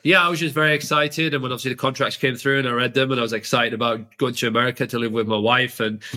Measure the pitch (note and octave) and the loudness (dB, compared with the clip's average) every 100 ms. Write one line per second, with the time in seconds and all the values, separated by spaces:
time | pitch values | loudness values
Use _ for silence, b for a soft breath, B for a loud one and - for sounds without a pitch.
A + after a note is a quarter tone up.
0 | D#3 F#3 F3 E3 E3 D3+ D3+ D3 C#3+ D3+ | 4 4 4 0 -2 0 2 2 0 0
1 | D3 D#3 D#3+ C#3 B2+ B2 C3 B2 C3+ C3 | 0 -2 -2 -2 -4 -4 -4 -2 -2 0
2 | A2 - C3 A#2+ C#3 C#3 B2+ A#2+ B2 C3 | -2 0 -2 0 0 2 0 0 0 2
3 | C3 B2+ A#2 A2 - B2 A2+ A2+ A#2 A2+ | 2 0 -2 -4 0 0 0 0 -2 -2
4 | G#2+ - C3 A#2+ A#2 A#2 B2 B2 A#2+ A#2 | -6 -4 -2 0 0 2 0 -2 -4 -2
5 | A#2 A2+ A2 G#2+ A2 B2 B2 - A2 G#2+ | -2 -2 0 2 4 2 0 -2 -4 -4
6 | B | B